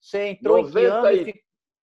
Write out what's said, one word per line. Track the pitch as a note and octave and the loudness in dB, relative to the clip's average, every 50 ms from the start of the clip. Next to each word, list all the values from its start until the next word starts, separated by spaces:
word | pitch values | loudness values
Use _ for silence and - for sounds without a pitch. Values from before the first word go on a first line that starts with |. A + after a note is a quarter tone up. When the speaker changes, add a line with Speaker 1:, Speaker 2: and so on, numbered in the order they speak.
Speaker 1:
você | _ - - G3+ G3+ | _ -10 -8 -6 -6
entrou | G#3 F#3+ - A#3 G3 E3+ F3+ | -6 -8 -6 -2 2 2 2
em | - - | 2 0
que | D3+ F#3+ - | 0 0 0
ano | |
e | - | 2
Speaker 2:
noventa | G3+ A3 - - - | 2 2 2 2 2
e | F#4 E4+ G#3+ G#3 | 2 0 -4 -10
Speaker 1:
fi- | - _ _ _ _ _ _ _ _ | -16 _ _ _ _ _ _ _ _